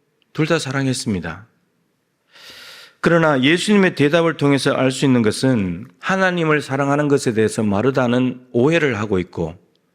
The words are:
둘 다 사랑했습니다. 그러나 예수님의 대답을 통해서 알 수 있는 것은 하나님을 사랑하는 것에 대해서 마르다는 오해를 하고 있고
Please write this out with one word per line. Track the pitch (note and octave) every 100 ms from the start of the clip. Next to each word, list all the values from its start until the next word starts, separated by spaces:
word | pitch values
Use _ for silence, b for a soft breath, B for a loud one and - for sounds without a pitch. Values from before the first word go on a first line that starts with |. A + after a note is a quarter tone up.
| _ _ _
둘 | - D#3
다 | D#3+
사랑했습니다. | C3 C3+ C3+ B2 A#2+ F#2+ E2 D#2+ A2 _ _ _ _ _ _ _ _ B B B B B B B
그러나 | E3+ E3+ D#3+ C3+
예수님의 | C3 F3 G#3 G#3 F#3 -
대답을 | C#3+ E3+ E3 D3+
통해서 | C#3+ C#3 C#3+
알 | B2+ C3
수 | C3
있는 | C#3 B2
것은 | G#2+ - C3+ A#2+ F#2 E2+ A#2+ _
하나님을 | - F#3+ F#3 F3 D#3+ D3+
사랑하는 | B2+ C3+ C#3 C#3+ D3
것에 | C#3 C3+
대해서 | A2 G#2+ -
마르다는 | G#2+ G2 B2+ C3 A#2+ B2 B2+ B2+ -
오해를 | A#2+ C3+ E3 D3 G#2
하고 | G#2+ F#2+
있고 | F2 - E2 E2 _ _ _